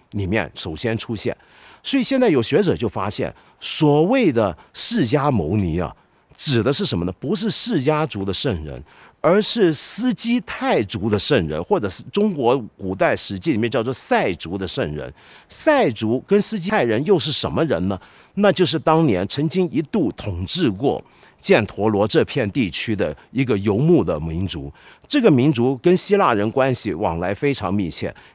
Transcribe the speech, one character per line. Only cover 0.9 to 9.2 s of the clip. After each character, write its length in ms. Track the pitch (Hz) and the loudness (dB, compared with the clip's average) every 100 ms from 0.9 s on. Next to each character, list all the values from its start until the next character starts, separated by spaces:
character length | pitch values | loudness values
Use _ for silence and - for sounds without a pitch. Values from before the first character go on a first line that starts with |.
| 113 | -4
出 200 | - 110 | -6 -6
现。 200 | 117 - _ - - - | -6 -8 _ -20 -20 -12
所 160 | - 277 | -2 0
以 40 | |
现 180 | - 269 | 0 2
在 80 | 240 | 4
有 120 | 135 | 2
学 220 | 113 151 | 2 2
者 140 | 180 85 | 2 0
就 120 | 107 | -2
发 220 | 104 98 | -4 -4
现， 240 | - 87 - _ _ | -4 -6 -8 _ _
所 440 | - - 151 147 | -8 2 4 4
谓 260 | 175 269 196 | 4 2 2
的 260 | 117 101 80 - | 2 0 -2 -10
“释 340 | - - 233 117 | -4 -2 0 0
迦 240 | 143 143 | 2 2
牟 260 | 113 76 107 | 0 0 0
尼” 240 | 90 85 | 0 -2
啊， 140 | 78 - _ _ _ | -4 -8 _ _ _
指 280 | - 151 117 | -6 0 2
的 100 | 107 | 2
是 140 | 147 196 | 0 -2
什 100 | 87 | -2
么 80 | |
呢？ 80 | 90 - | -4 -6
不 160 | 139 | -6
是 160 | 208 214 | -2 -2
释 320 | - 233 175 | -2 -2 0
迦 240 | 131 151 156 | 0 0 -2
族 180 | 104 | -4
的 80 | 98 | -4
圣 320 | 92 139 87 | -4 -4 -4
人， 180 | 76 64 - - - _ | -6 -12 -16 -20 -20 _